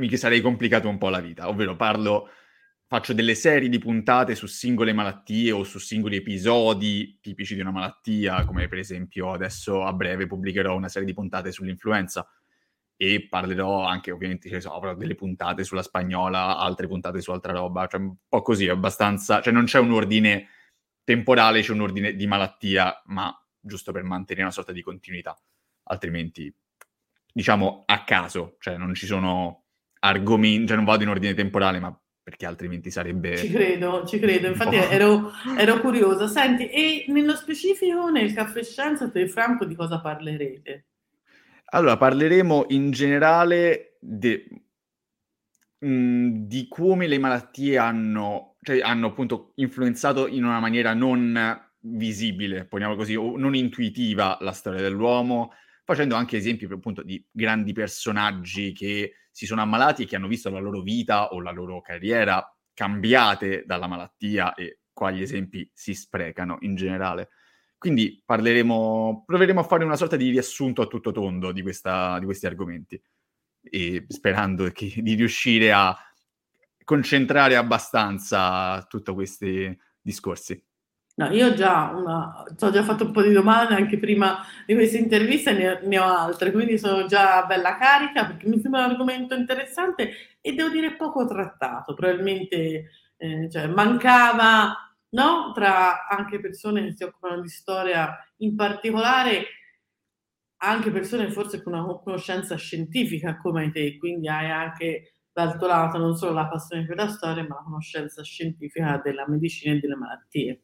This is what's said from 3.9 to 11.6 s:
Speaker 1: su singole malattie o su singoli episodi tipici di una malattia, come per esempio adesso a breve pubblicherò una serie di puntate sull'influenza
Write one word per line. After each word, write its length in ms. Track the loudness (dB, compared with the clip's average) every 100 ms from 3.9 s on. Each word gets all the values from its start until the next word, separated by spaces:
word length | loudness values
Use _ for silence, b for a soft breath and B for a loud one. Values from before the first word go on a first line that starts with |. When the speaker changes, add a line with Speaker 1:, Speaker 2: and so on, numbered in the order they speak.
| -2 2 2 2 -2
Speaker 1:
su 100 | -8
singole 480 | -8 -2 0 2
malattie 580 | 0 -2 -6 -6 -2 0
o 120 | 0
su 160 | -2 -10
singoli 380 | -8 -4 -2 -4
episodi 1000 | -4 -2 2 4 4 2 0 -2 -6 -12
tipici 360 | -16 -12 -8 -8
di 60 |
una 100 | -6
malattia, 720 | -6 -8 -8 -4 -2 0 0 0
come 220 | -2 -4
per 100 | -6
esempio 540 | -10 -10 -10 -8 -6
adesso 520 | -6 -8 -8 -4 -2
a 80 | 0
breve 360 | -2 -2 -2 -4
pubblicherò 480 | -6 -4 -2 0 -2
una 120 | -4
serie 200 | -6 -6
di 60 |
puntate 380 | -6 -8 -8 -8
sull'influenza 760 | -10